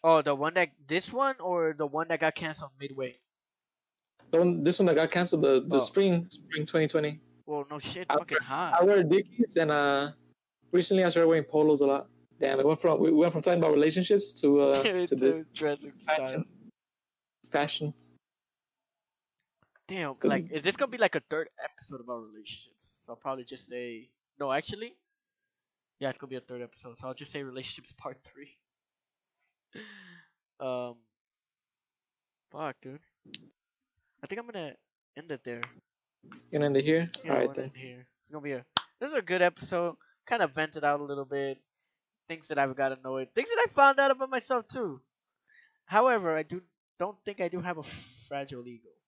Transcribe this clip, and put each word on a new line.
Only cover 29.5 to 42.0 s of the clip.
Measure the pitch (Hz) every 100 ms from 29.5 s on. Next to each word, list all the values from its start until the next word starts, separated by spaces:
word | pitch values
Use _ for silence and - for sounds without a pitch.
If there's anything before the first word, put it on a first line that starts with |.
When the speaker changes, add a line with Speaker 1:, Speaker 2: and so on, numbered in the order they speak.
| _ _
Speaker 1:
<laughs> | - 214 202 185 175 165 _ _ _
Um, | 135 123 123 117 113 _ _ _ _ _ _ _ _ _ _ _ _ _ _
fuck, | 151 151 -
dude. | 131 147 _ _ _ - _ _ _ _ _ _ _ _
I | -
think | 196
I'm | 233
gonna | 208 151 - _ _ _ 135
end | 160
it | 135
there. | - 120 - - _ _ _ _
Speaker 2:
You | - - _
gonna | 147 147
end | 135
it |
here? | 147 160 170 -
Speaker 1:
Yeah, | 160
Speaker 2:
All | 135
right, | 123
Speaker 1:
we'll | 135
Speaker 2:
then. | 135
Speaker 1:
end | 131
here. | 131 123 123 _
It's | _
gonna | 151
be | 143
a, | 131 123 - - _
this | 277
is | 294
a |
good | 175 180
episode. | 175 - - 180 175 156 _ _ -
Kinda | 233 165
vented | 135 156 151
out | 147 147
a |
little | 143 139 135
bit. | 139 139 131 _ _ _ _